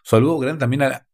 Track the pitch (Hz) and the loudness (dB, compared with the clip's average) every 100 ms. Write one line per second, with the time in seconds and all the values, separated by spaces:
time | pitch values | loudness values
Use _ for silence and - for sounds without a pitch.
0 | - 113 139 160 131 156 120 139 139 - | 0 2 4 0 -4 -4 -4 0 -2 -4
1 | _ | _